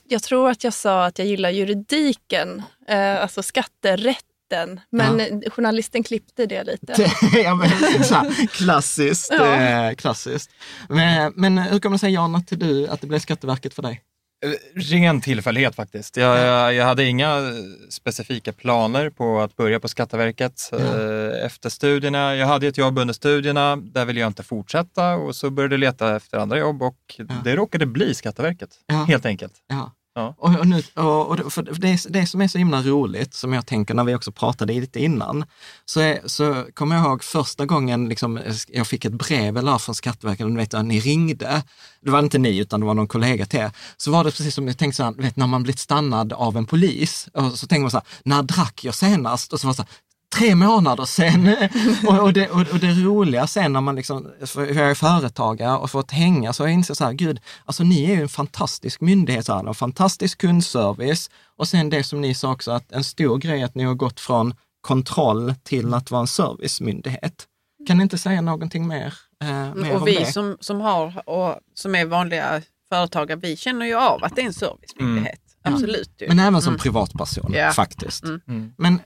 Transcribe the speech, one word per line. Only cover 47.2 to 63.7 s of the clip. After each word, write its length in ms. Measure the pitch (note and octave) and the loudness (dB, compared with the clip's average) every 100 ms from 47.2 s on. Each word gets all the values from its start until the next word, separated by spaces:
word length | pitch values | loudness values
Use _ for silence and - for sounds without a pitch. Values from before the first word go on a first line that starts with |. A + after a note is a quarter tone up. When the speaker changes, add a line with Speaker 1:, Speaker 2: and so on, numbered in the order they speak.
| - | -8
Speaker 2:
och 180 | D3 C3 B2 | -4 -2 -2
så 80 | - | 0
tänker 160 | D#3 | 0
man 80 | C3+ | 2
så 60 | B2+ | -2
här, 100 | - - | -4 -8
"När 200 | C3+ C#3+ | 0 0
drack 420 | C3+ F3 C3+ - | 2 0 -2 -4
jag 100 | B2+ | -10
senast?" 580 | - F#3+ F#3+ A#2 A#2+ - | 0 2 2 0 -4 -4
Och 80 | D3+ | -4
så 60 | C3+ | -2
var 60 | |
det 40 | C3 | -4
så 60 | |
här, 80 | - - _ _ - - | -6 -14 _ _ -6 2
"Tre 180 | A3+ | 6
månader 500 | F3 G3+ A3 D#3 B2 | 6 6 6 4 2
sen." 520 | C3 - E3 E3+ F#3 B3 G3 A#3+ | 0 2 4 6 6 6 2 2
<laughs> 240 | A3 G3+ G#3+ | 2 4 4
Och, 120 | F#3+ | 6
och, 140 | G3+ | 6
det, 160 | F#3+ G3 | 4 2
och, 120 | F3 | 2
och 180 | D#3 E3+ | 2 2
det 120 | F3 | 2
roliga 540 | F3 F#3 G#3 F3+ A#2+ D3 | 4 4 4 4 2 0
sen 260 | - D3+ | 0 0
när 80 | C3+ | 2
man 160 | C#3 C3 | 0 -2
liksom, 360 | C3 C#3 D3 C3+ C3+ | -4 -8 -10 -14 -10
för 200 | C#3+ C#3+ | -6 -2
jag 240 | D3 C#3+ | 2 2
är 40 | |
företagare 840 | C#3 D#3+ F3 B2+ - A2+ A2 A#2 C3+ | 4 4 4 0 -2 -2 0 0 -2
och 140 | C#3 | -2
fått 200 | C3+ C#3 | -4 -4
hänga, 420 | C#3+ E3+ E3 A2+ | 0 4 2 0
så 100 | B2 | -2
jag 100 | D3+ | 0
inser 220 | F3 F3 | 2 0
så 100 | - | -2
här, 80 | C3 | -4
"Gud, 280 | C#3 E3 C3+ - - | -2 -2 -4 -10 -14
alltså 180 | - C#3 | -8 0
ni 200 | F3 E3 D#3 | 4 4 4
är 40 | |
ju 80 | F#3+ | 0
en 60 | D3 | -2
fantastisk 720 | - C#3+ - E3+ - B2 - | -4 -8 -6 -6 -6 -8 -2
myndighet, 460 | E3+ G3 D3 A#2+ G#2+ | 2 4 2 0 -2
så 80 | |
här, 140 | G2 G#2 | -4 -4
en 60 | |
fantastisk 640 | A2 B2+ - F#3+ - F#3 - | -6 -4 0 0 0 -4 0
kundservice." 880 | F3 F3 E3+ B2 G2+ G#2 B2+ E3 - _ _ - | 2 2 2 0 0 0 -2 -2 -4 _ _ -8
Och 120 | E3 | -2
sen 220 | F3 D3+ | 0 2
det 140 | D3+ | 0
som 160 | C3 D3 | -2 -4
ni 140 | C#3 | -2
sa 180 | B2+ C3 | -2 -4
också, 180 | C3 - | -4 -4
att 220 | A#2+ - | -6 -6
en 120 | C3 | -6
stor 340 | C3+ - D3 C3+ | -6 0 0 0
grej 240 | E3 C#3+ | -2 -4
att 120 | B2 | -4